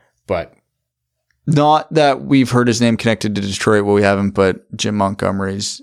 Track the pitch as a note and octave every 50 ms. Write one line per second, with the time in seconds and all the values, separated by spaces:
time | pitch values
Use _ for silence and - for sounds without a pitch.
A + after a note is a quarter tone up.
0 | _ _ _ _ _ - G2 E2+ - - _ _ _ _ _ _ _ _ _ _
1 | _ _ _ _ _ _ _ _ - - - C#3+ D3 D3+ D3+ - - - - D#3+
2 | D3+ C#3+ C3 C3+ C#3 C3+ C#3+ C3+ C3 A#2 B2 B2 A#2+ A#2+ A#2 A#2 A#2+ A#2 A2+ G#2+
3 | - A#2+ A2 - - G#2+ G#2 G2+ G2+ G2+ G2 - - A2+ G#2+ G#2 G2+ G2+ G2+ G#2
4 | G#2 G2 G2+ G2 G2+ G2 G2 - G2 F#2+ F2+ - - - - G#2 - G#2+ G#2+ G#2
5 | G2+ G2 G2+ - G2 F#2+ G2 G2 G2 F#2+ G2 G2 G2+ - - -